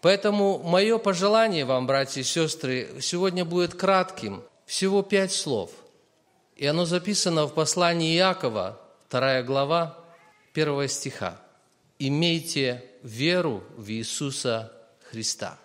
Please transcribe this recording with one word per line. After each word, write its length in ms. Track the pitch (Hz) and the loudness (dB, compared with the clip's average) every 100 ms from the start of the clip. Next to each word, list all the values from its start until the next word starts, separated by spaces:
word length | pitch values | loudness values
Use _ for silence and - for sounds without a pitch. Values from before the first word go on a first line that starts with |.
Поэтому 580 | 165 196 208 208 196 175 | 4 4 2 2 2 0
мое 400 | 165 175 208 226 | 2 4 4 2
пожелание 640 | 214 180 196 220 226 175 | 2 2 4 4 4 2
вам, 240 | 131 131 127 | 0 0 2
братья 320 | 135 135 - | 0 0 -4
и 40 | |
сестры, 760 | 127 - 160 - 131 127 107 131 | -2 0 0 -2 -4 -4 -4 -8
сегодня 440 | 131 175 190 180 | -6 -2 -2 0
будет 300 | 170 175 175 | -2 0 0
кратким. 720 | - 190 190 185 - 110 98 - _ _ | 0 2 2 2 -6 -8 -8 -14 _ _
Всего 360 | - 190 196 | -4 0 0
пять 300 | 196 202 190 | 2 0 2
слов. 400 | - - 120 87 - - _ _ _ _ _ _ | -2 -2 -4 -4 -12 -20 _ _ _ _ _ _
И 100 | - | -6
оно 200 | 139 160 | -2 0
записано 640 | 170 175 175 202 185 165 151 | 0 0 0 -2 0 2 0
в 60 | |
послании 640 | - 151 - 175 170 160 165 | 0 0 2 2 2 2 4
Иакова, 640 | 185 180 131 107 92 110 - _ _ | 2 2 -2 -2 -4 -8 -20 _ _
вторая 340 | 127 135 131 | 0 2 2
глава, 560 | 123 135 139 165 165 - - - - _ _ | 0 0 2 0 0 -8 -20 -20 -20 _ _
первого 340 | - 151 139 139 | -2 0 0 -2
стиха. 540 | - 139 - 95 85 - _ _ _ _ _ | -4 -8 -6 -6 -8 -20 _ _ _ _ _
"Имейте 880 | 135 143 170 165 160 - 135 123 - - | -2 2 2 0 -2 -2 -2 -2 -10 -20
веру 600 | 127 110 147 180 165 104 90 - | -16 -2 0 2 0 -4 -8 -16
в 140 | 104 | -8
Иисуса 840 | 110 113 - 143 135 127 113 113 - - _ - | -6 -6 -6 -6 -4 -2 -2 -6 -18 -20 _ -16
Христа". 480 | 113 110 - 98 76 | -8 -6 -6 -8 -12